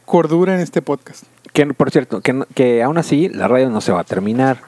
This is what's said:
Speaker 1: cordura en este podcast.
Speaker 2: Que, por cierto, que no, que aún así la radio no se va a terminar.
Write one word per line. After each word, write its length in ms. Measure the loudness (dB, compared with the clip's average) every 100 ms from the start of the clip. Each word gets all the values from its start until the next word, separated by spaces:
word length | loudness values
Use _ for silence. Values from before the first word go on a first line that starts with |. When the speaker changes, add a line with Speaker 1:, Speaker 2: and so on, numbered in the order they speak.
| -2
Speaker 1:
cordura 500 | 0 2 2 2 0
en 60 |
este 200 | -2 -4
podcast. 440 | -4 -6 -8 -20 -20 _ -4
Speaker 2:
Que, 100 | 0 0
por 240 | 0 0
cierto, 300 | 0 -2 -2
que 120 | -2
no, 140 | -2 -2 0
que 260 | 2 2
aún 160 | 2 -2
así 320 | 0 0 0
la 180 | -2 0
radio 220 | 2 2
no 120 | 0
se 100 | -2
va 80 | -2
a 20 |
terminar. 540 | -4 -4 -2 0 0 -2